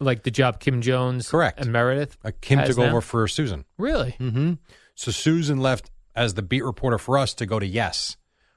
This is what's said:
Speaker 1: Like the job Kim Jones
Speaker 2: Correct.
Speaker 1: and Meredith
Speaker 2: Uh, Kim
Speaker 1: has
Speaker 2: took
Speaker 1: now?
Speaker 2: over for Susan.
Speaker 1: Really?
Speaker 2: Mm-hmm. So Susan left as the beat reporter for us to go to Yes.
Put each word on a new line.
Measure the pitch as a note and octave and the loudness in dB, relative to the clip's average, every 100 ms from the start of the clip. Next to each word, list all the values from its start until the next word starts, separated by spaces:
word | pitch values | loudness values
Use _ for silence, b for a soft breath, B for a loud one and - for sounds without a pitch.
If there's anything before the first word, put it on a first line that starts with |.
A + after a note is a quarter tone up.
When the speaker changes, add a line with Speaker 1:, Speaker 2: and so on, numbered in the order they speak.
Speaker 1:
Like | C3+ A#2 | -2 0
the | B2+ | 0
job | A2+ B2+ - | 2 2 2
Kim | - B2 | -2 0
Jones | A#2+ B2+ B2+ B2+ A2+ | 2 2 0 -2 0
Speaker 2:
Correct. | D#3+ C#3+ - | 2 2 0
Speaker 1:
and | B2 | 0
Meredith | A#2 A#2+ C3+ C#3+ - | 2 2 2 -2 -6
Speaker 2:
Uh, | G#2+ - | -10 -10
Kim | - C#3 | 2 4
Speaker 1:
has | C3+ | 4
Speaker 2:
took | B2 | 4
Speaker 1:
now? | B2 | 4
Speaker 2:
over | A#2 | 2
for | - A#2 G#2 | 0 0 0
Susan. | - C3+ D2+ - - | 0 -2 -4 -10 -6
Speaker 1:
Really? | B3 D4 B2+ - | -2 0 -2 -4
Speaker 2:
Mm-hmm. | B2+ A#2 D#3+ E3 b b b | -2 0 0 -2 b b b
So | - B2 | -8 -6
Susan | - D#3 E3 D3 C3+ | -2 0 2 2 2
left | C3 B2 - - - A2+ | 2 0 -4 -20 -10 -2
as | A#2+ | -2
the | F#2+ | -2
beat | F#2 B2+ | -2 -2
reporter | B2+ - C3 A2 | -2 -2 0 0
for | - C#3 | 2 0
us | B2+ | 0
to | - G#2+ | -2 -4
go | A2 | -2
to | G2 | -2
Yes. | A2 G2 - - - _ _ _ | -2 -2 -2 -8 -10 _ _ _